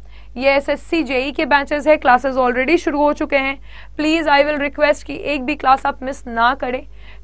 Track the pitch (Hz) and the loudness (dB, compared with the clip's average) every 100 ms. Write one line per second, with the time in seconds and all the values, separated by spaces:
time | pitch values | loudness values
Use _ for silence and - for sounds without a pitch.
0 | - - - - 269 277 277 294 - 339 | -16 -18 -14 -2 2 2 2 -4 -2 -2
1 | 254 262 269 269 311 285 277 294 277 302 | 0 -2 -2 -2 2 2 2 0 2 4
2 | 277 247 269 254 247 240 262 339 330 285 | 6 4 4 2 2 2 2 2 2 2
3 | 294 302 302 277 269 277 - - - - | 2 2 0 0 0 -4 -10 -16 -12 -4
4 | 311 320 302 285 294 302 285 285 294 285 | 0 0 4 4 4 0 -4 0 0 0
5 | - 277 - 294 247 196 262 269 285 277 | -4 -8 -6 -4 -4 -2 2 2 2 -4
6 | 254 277 - 233 233 269 254 254 302 - | -6 -8 -6 0 2 0 -4 -6 -8 -18
7 | - - | -18 -18